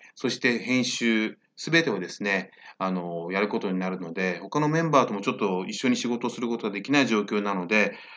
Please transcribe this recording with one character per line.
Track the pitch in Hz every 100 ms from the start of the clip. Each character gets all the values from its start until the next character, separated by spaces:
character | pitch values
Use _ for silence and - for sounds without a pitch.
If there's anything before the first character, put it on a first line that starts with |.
| - -
そ | 127
し | 107
て | 127 117
編 | 117 127 120
集、 | - 117 110 107 - _ -
す | -
べ | 160
て | 156
を | 101
で | 87
す | -
ね、 | 101 98 90 - - -
あ | 95
の、 | 92 87 85 85
や | 95
る | 101
こ | 113
と | 101
に | 92
な | 92
る | 92
の | 90
で、 | 90 92 87
他 | 98 147
の | 151
メ | 160
ン | 165
バ | 143
ー | 120
と |
も | 101
ち | 104
ょ |
っ | 110
と | 104 92 95
一 |
緒 | 107 127
に | 120
仕 | 120
事 | 120 120
を |
す | 120
る | 120
こ | 117
と | 135
が |
で | 101
き | 104
な | 143
い | 123
状 | 110
況 | 101 107
な | 101
の | 98 87
で、 | 107 98 - -